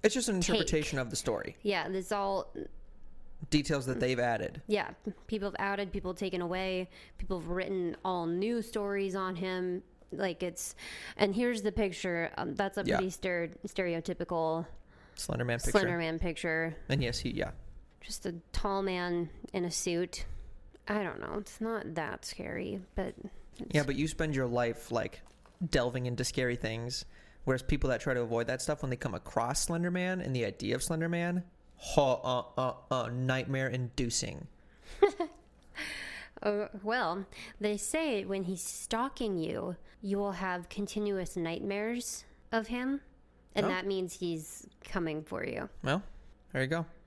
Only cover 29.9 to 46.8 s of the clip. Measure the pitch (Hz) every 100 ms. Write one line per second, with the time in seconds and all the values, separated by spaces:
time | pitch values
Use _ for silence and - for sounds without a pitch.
29.9 | 180 180 185 - 127 113 - 101 120 -
30.9 | 160 165 170 170 180 175 - - - -
31.9 | - 139 123 127 123 - - 127 - -
32.9 | 131 117 123 127 131 127 135 131 127 120
33.9 | - 120 - - 73 - - - - -
34.9 | - 403 - 330 - - - - - -
35.9 | - - - - - 208 208 208 202 208
36.9 | 240 185 180 190 - - - 208 208 -
37.9 | 320 320 220 190 196 180 185 - - -
38.9 | 226 262 - 226 185 160 - - 175 -
39.9 | - 202 196 202 185 190 180 175 - 202
40.9 | 214 208 196 180 185 165 170 202 202 214
41.9 | 240 - - - - - 220 220 247 254
42.9 | 277 - - - - - - - 185 196
43.9 | 196 180 - 175 160 160 - - - -
44.9 | 196 165 156 156 - - - - - -
45.9 | 165 - - - - - - 131 165